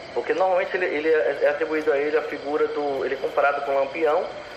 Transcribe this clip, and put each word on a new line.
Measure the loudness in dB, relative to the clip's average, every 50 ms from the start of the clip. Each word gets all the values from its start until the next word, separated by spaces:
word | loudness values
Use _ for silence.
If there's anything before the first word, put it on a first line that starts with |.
| -16 -6
Porque | -6 -6 -2 -2 0
normalmente | 2 2 2 2 2 0 -2 -2
ele, | -2 -2
ele | 0 -2 0 2 2
é, | 4 4 4 2 0 2 2
é | 2
atribuído | 2 0 -2 -2 -2 0 2 2
a | 2
ele | 2 2 2 0 0
a |
figura | -2 -2 -8 -8 -6 -4 0 0 0 0
do, | 0 -2 -2 -2 -2 -2
ele | -2 -2 -2
é |
comparado | -2 -4 -2 2 2 2 2 2 0
com | -2 0 0
Lampião. | 0 0 0 0 0 2 2 2 2 0 -2 -8 -12 -14 -14 -16